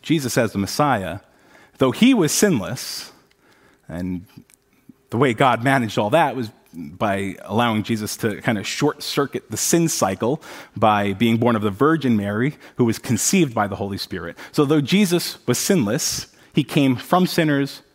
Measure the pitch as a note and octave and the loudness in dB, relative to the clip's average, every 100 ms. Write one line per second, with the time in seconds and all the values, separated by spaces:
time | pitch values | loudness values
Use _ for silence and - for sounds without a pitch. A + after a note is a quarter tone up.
0 | - D#3+ C3 - A2+ G2+ F#2+ - D3 A#2 | 0 0 0 0 0 -2 -4 0 2 0
1 | F2+ F#2+ _ _ _ - _ _ C3 - | -2 -10 _ _ _ -20 _ _ 0 4
2 | A#3+ B3+ D3+ - G#3 C#3 F2 A#2 - - | 4 6 2 2 2 2 -2 -8 -10 -12
3 | - _ _ _ _ _ _ _ - E2+ | -14 _ _ _ _ _ _ _ -12 -8
4 | F2+ F2+ G2 - - _ _ _ - _ | -6 -8 -10 -20 -20 _ _ _ -20 _
5 | _ A2 C3+ A2+ C#3 A#2+ B2+ C3+ A2+ B2+ | _ 0 0 4 2 2 2 0 0 -2
6 | G#2 D3+ D3+ B2 A2 _ _ - D2 F2 | 0 2 0 -4 -10 _ _ -16 -16 -6
7 | A2 G2 G2 - - G#2 A#2+ A2 G2 A2+ | -2 -2 -4 -10 -4 0 2 0 -2 -4
8 | G#2+ - A2+ G2+ C3+ G#2+ - - D3 - | -4 -4 -4 -2 -2 -2 -4 -2 -2 -2
9 | - - C3+ - _ G#2+ - E3+ E3 - | -6 -4 -4 -6 _ -6 0 2 2 0
10 | F#2+ F#2+ A2 D#3 - - - - A2 G#2 | -2 0 -2 -4 -8 -20 -16 0 2 2
11 | G2+ G2 A#2 A2+ A#2+ A2 G#2 G2 C#3+ D#3+ | 0 0 2 4 2 2 -2 2 2 2
12 | C3 A2 G2+ G#2 C3+ - - - A#2+ G#2+ | 0 0 0 -2 -2 -4 -16 0 0 0
13 | - A2+ - G3 D3 A2+ G#2 G2 G2+ G2 | -2 -2 2 2 2 0 -2 -4 -6 -8
14 | - F#2 E2 - - - C#3 D#3 C#3+ F#3+ | -8 -10 -10 -14 -6 0 2 2 2 2
15 | G3 F3 - - - B2 - F#3+ G2+ C#3 | 4 0 -2 -8 -2 -2 2 2 2 -2
16 | - - - _ _ - C#3 D#3+ C3+ B2 | -4 -6 -10 _ _ -2 0 2 2 0
17 | - F3+ F3+ - D#3 C#3 C#3 - _ | 2 2 2 2 0 0 -2 -8 _